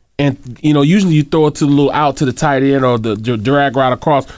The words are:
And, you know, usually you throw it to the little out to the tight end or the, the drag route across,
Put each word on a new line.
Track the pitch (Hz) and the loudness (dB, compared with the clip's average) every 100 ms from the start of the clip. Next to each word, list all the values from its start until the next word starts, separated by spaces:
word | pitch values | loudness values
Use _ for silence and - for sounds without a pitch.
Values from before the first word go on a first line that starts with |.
| _ - | _ -4
And, | 143 - 127 117 | -2 -2 -10 -4
you | 151 | 0
know, | 147 | 2
usually | 143 202 185 | 2 2 2
you | 151 | 0
throw | 147 160 151 | 0 0 0
it | 151 | 0
to | 147 | 0
the | |
little | 143 139 | 2 2
out | - 147 - | 0 -2 -2
to | |
the | 139 | -4
tight | 120 156 135 | -2 -2 0
end | 139 139 | 2 2
or | 127 120 | 0 0
the, | 110 | -2
the | 104 113 117 | -4 -4 -4
drag | 107 143 139 135 | 0 0 0 0
route | 131 | -2
across, | 120 160 139 - | -2 0 -2 -2